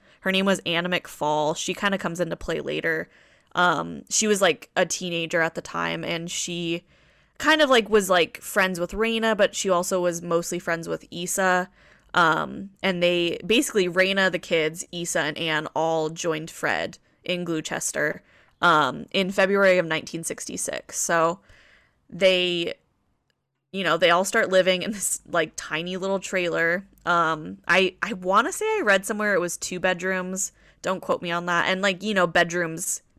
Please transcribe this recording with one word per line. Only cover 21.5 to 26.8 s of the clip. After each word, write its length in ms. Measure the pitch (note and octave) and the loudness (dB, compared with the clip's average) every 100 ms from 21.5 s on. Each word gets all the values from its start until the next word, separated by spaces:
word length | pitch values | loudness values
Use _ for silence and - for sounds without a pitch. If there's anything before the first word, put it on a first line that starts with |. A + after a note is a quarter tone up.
| - _ _ _ _ _ | -20 _ _ _ _ _
they, 640 | E3+ F#3+ F#3 F3+ F3 E3 - _ _ _ _ _ _ _ _ _ | 2 4 4 2 -2 -4 -8 _ _ _ _ _ _ _ _ _
you 120 | F#3+ | -4
know, 140 | F3 E3 | 0 4
they 120 | F3 | 6
all 160 | F3 F#3+ | 6 4
start 240 | G3 F3 | 2 4
living 320 | F#3 F3+ F#3 | 6 6 2
in 120 | E3 | 0
this, 280 | G3+ - - - | -4 -4 -6 -4
like, 260 | E3 D#3+ - | -2 -2 -4
tiny 420 | - D#3 F3 F#3 | -6 -6 -4 -4
little 220 | F#3+ G3 | -2 -2
trailer. 680 | - F#3+ F3 E3 E3 F3+ | -2 -2 0 0 0 0